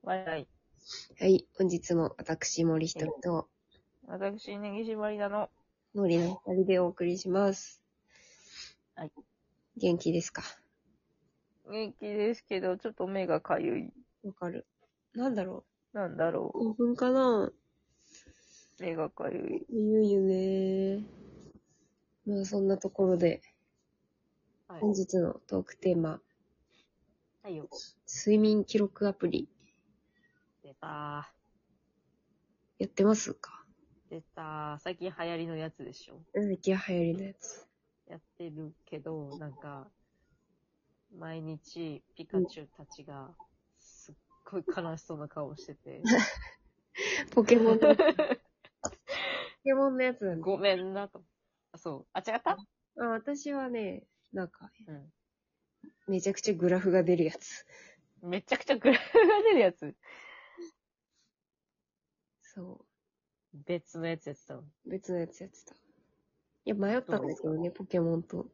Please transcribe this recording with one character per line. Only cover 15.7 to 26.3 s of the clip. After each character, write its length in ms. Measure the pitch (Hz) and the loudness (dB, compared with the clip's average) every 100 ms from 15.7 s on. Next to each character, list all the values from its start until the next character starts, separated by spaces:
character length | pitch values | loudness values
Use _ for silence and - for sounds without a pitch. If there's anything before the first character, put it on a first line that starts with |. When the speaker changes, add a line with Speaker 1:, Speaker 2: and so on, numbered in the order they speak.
| _ _ | _ _
Speaker 2:
う。 40 | 208 | -6
Speaker 1:
な 120 | 185 | -6
ん 80 | 160 | 0
だ 140 | 160 | 0
ろ 200 | - - | 0 -4
う。 220 | - 226 220 | -2 -4 0
Speaker 2:
花 140 | 240 | 0
粉 40 | 247 | 2
か 140 | 254 | 2
な？ 380 | 262 262 226 - - _ _ _ _ _ - - _ _ - _ _ | 4 4 4 0 -4 _ _ _ _ _ -20 -20 _ _ -20 _ _
Speaker 1:
目 160 | 180 160 | -6 -4
が 120 | 156 | -4
か 200 | - - | -4 -6
ゆ 80 | - | -4
い。 200 | - - | -4 -6
Speaker 2:
か 40 | - | -4
ゆ 320 | 233 214 220 | 0 4 6
い 100 | 214 | 6
よ 80 | 202 | 6
ね。 840 | 190 185 190 190 190 190 196 196 214 - - - - - _ _ _ _ _ _ - | 4 2 2 0 0 0 0 -2 -8 -16 -20 -20 -20 -20 _ _ _ _ _ _ -4
ま 160 | 202 | -4
あ、 40 | 196 | -2
そ 140 | 202 | 0
ん 80 | 196 | 2
な 100 | 196 | 0
と 120 | 185 | -2
こ 160 | - 190 | 2 4
ろ 120 | 180 | 6
で、 240 | 170 - _ _ _ _ _ _ _ _ _ _ _ _ _ | 4 2 _ _ _ _ _ _ _ _ _ _ _ _ _
Speaker 1:
は 100 | 175 | -2
い。 40 | |
Speaker 2:
本 100 | 214 | 0
日 240 | 196 185 185 | 2 2 2
の 180 | 170 - - | 2 -2 -4
ト 140 | 190 | -4
ー 20 | 185 | -4
ク 100 | - | -2
テ 200 | 185 170 | 2 2
ー 20 | |
マ。 240 | 160 156 _ | 0 -4 _